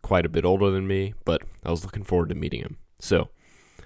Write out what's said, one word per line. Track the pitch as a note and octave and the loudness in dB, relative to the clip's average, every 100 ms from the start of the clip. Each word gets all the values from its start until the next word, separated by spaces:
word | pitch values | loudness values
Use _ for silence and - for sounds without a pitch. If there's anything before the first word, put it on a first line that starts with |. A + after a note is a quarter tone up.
quite | - F#2 | 0 2
a | E2+ | 2
bit | E2 | 2
older | F2 F#2+ G2+ | 4 4 4
than | F#2+ F#2+ | 2 0
me, | G2 G2 - | -2 -2 -4
but | - D#2 - - | -2 -2 -2 -10
I | - | -4
was | E2+ | -4
looking | F#2+ G#2+ | -4 -8
forward | G2+ F2 E2 | 0 0 0
to | - | -2
meeting | E2 A1+ | -6 -6
him. | - - - - | -10 -12 -20 -10
So | - E2+ D#2 - _ _ _ - | 2 2 2 -8 _ _ _ -20